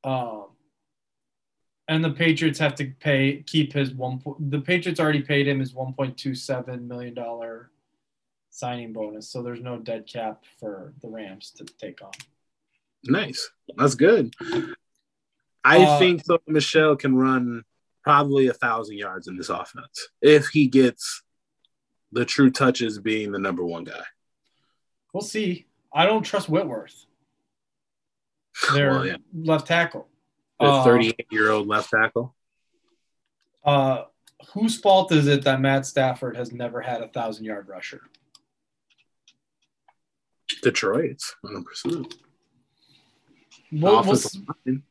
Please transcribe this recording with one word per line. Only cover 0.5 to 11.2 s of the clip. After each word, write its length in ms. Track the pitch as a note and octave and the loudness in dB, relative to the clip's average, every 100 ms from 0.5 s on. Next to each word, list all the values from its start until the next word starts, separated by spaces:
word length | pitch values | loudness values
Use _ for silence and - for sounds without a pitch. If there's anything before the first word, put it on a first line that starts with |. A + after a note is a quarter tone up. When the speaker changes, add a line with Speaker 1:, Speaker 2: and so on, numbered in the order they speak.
| _ _ _ _ _ _ _ _ _ _ _ _ _ - | _ _ _ _ _ _ _ _ _ _ _ _ _ -4
Speaker 1:
and 160 | D#3+ | 0
the 60 | D#3+ | 0
Patriots 500 | C#3+ E3 D#3 E3 C#3 | 0 2 2 0 0
have 160 | D3+ C3+ | -2 -2
to 160 | C#3 C3+ | -10 -6
pay, 420 | D3+ C#3 C3+ C#3 - | 0 2 2 -2 -4
keep 260 | D#3 D3 | -2 -2
his 200 | D3 C3+ | -2 -4
one 280 | B2 B2+ C3 | -4 -8 -8
po-, 160 | C#3 C#3 | -10 -8
the 220 | D3 D3 | -6 -4
Patriots 400 | C#3 F3+ F3+ E3+ | -2 -2 -2 -2
already 220 | D#3 D3 | 0 0
paid 260 | C3+ D3 C#3 | 0 0 0
him 100 | C#3 | -2
his 160 | C3 | -4
one 180 | B2+ C3 | -8 -10
point 240 | C3 C3+ B2+ | -6 -6 -6
two 200 | C#3 B2 | -8 -8
seven 500 | - B2+ B2 B2 A#2+ | -6 -8 -8 -14 -12
million 280 | B2 B2 | -12 -12
dollar 580 | A#2+ A#2 A#2 A#2 A2+ A#2+ _ _ _ _ _ _ _ _ | -12 -12 -10 -12 -14 -20 _ _ _ _ _ _ _ _
signing 420 | - B2 B2 A2+ | -12 -10 -10 -12
bonus, 360 | A2 G#2+ G#2+ G#2+ | -10 -10 -12 -14
so 140 | B2+ | -12
there's 200 | B2 A#2 | -10 -12
no 160 | B2 A#2+ | -12 -12
dead 280 | A2+ A2+ G#2+ | -10 -12 -12
cap 380 | B2 A2+ A2 _ _ | -10 -10 -10 _ _
for 320 | A2 G2 F2+ - | -14 -14 -16 -20
the 60 | A2+ | -16
Rams 420 | A2 | -16